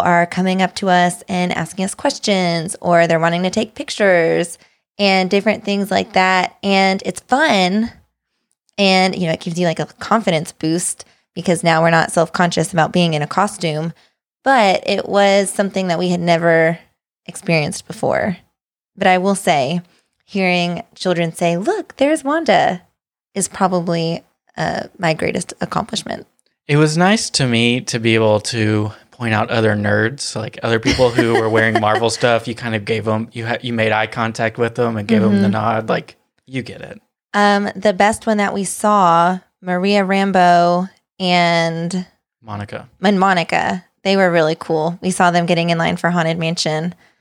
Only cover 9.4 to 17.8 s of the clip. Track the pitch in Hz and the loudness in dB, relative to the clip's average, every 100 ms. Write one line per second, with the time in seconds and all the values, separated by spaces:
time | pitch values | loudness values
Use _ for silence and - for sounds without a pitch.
9.4 | 185 165 175 160 147 - - 226 196 160 | -4 -2 -2 -2 -6 -8 -2 -2 0 -2
10.4 | 170 - 160 170 - - - _ _ - | -4 -6 -2 -2 -4 -8 -16 _ _ -8
11.4 | 180 165 170 160 165 165 - 175 160 - | -2 0 2 4 4 2 2 0 0 0
12.4 | 175 170 160 170 156 180 175 151 147 - | 0 0 -2 0 0 2 0 0 -2 -2
13.4 | 208 - 165 151 165 - _ _ _ _ | -2 -2 -4 -4 -6 -10 _ _ _ _
14.4 | 262 262 196 180 - 196 - 202 202 196 | 0 4 4 2 0 -4 0 2 4 4
15.4 | 190 - 196 190 185 165 180 175 170 165 | 0 -2 -2 -2 -2 -2 0 0 2 2
16.4 | 170 165 160 170 _ _ _ _ - - | 4 4 4 0 _ _ _ _ -18 -10
17.4 | - 160 147 - | -2 0 -2 -6